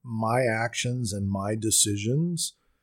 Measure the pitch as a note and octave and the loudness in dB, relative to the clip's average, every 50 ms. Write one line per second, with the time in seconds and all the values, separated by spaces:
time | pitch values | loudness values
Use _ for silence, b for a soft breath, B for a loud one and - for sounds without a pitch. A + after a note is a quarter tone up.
0 | - B2 A2+ A2 A2+ A2 A#2 B2+ C3 A#2 A2 A2+ A2+ A#2 - - - B2 B2 B2+ | -12 -8 -4 -2 0 2 2 2 4 2 2 0 0 -2 -2 -2 -2 -2 -2 -2
1 | A#2+ G2 G#2 G2+ G2 G2 G2 G2 G2 G#2 A2 A2 G#2 A2 G#2 - - G#2+ G2+ G2+ | -2 -2 -2 -2 0 0 0 0 0 -2 -2 0 0 2 4 4 4 2 0 -2
2 | G2+ A2+ C3 D3+ E3+ F3 F3 E3 - - - _ _ _ _ _ | 0 0 0 2 0 0 -2 -4 -6 -6 -8 _ _ _ _ _